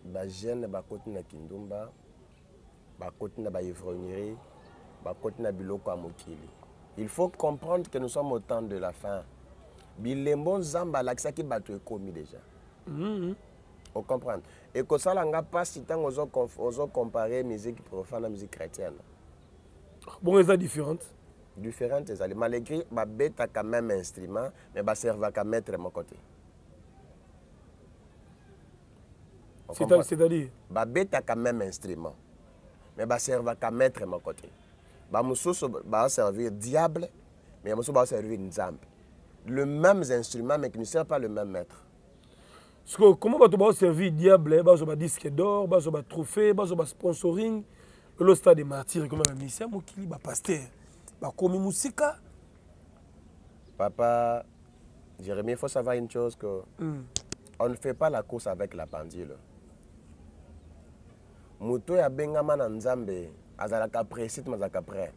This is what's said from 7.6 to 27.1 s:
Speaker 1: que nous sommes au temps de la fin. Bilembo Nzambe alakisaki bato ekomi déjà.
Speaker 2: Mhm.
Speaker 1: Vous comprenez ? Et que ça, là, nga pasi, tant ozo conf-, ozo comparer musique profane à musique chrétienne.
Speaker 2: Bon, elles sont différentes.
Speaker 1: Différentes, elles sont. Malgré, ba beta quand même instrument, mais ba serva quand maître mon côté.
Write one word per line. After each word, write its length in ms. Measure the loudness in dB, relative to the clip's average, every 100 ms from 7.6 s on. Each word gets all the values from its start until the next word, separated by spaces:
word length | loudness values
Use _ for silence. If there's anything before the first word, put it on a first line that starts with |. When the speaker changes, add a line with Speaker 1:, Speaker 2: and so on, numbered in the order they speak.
| -2 -2 -2
Speaker 1:
que 100 | -6
nous 100 | -4
sommes 240 | -4 -2
au 80 | -4
temps 220 | -2 -4
de 140 | -4 -6
la 160 | -6
fin. 300 | -8 -8 -8 -10 -20 -20 -20 -20 -20 -20 -10
Bilembo 600 | -6 -2 0 0 0 -2
Nzambe 380 | -2 -4 -2 -2
alakisaki 460 | -2 -4 -6 -6
bato 300 | -4 -6 -6
ekomi 360 | -12 -10 -10 -10
déjà. 260 | -12 -14 -18 -20 -20 -20 -20 -12
Speaker 2:
Mhm. 480 | -8 -6 -4 -6 -8 -14 -20 -20 -20 -10
Speaker 1:
Vous 80 | -10
comprenez ? 400 | -4 -4 -4 -8 -10 -20 -8
Et 80 | -6
que 140 | 0 0
ça, 140 | 2
là, 100 | 0
nga 180 | 0 -2
pasi, 400 | -2 -4 -4 -8
tant 200 | -6 -2
ozo 220 | -2 -2 -2
conf-, 320 | -2 -2 -2
ozo 280 | -4 -2 -2
comparer 560 | -2 -2 -2 0 -2
musique 380 | -2 -4 -6 -10
profane 400 | -10 -10 -8 -6
à 40 | -6
musique 220 | -6 -12
chrétienne. 440 | -10 -12 -8 -10 -10 -20 -20 -20 -20 -20 -20 -20 -20 -20 -20 -20 -2
Speaker 2:
Bon, 160 | 6 8
elles 80 | 8
sont 100 | 6
différentes. 500 | 2 -4 -4 -6 -8 -20 -20 -20 -20 -12
Speaker 1:
Différentes, 520 | -12 -4 -2 -2 -4
elles 60 | -4
sont. 200 | -4 0
Malgré, 480 | 0 0 -4 -6 -4
ba 140 | -4
beta 420 | -4 0 -2 0 -4
quand 160 | -4
même 260 | -2 -2 0
instrument, 560 | -2 -2 -12 -8 -6 -6 -10 -10
mais 80 | -4
ba 120 | -2 0
serva 340 | -2 -2 -2
quand 140 | -2
maître 320 | -2 -2 -2 -6
mon 120 | -6
côté. 260 | -8 -12 -16 -20 -20 -20 -20 -20 -20 -20 -20 -20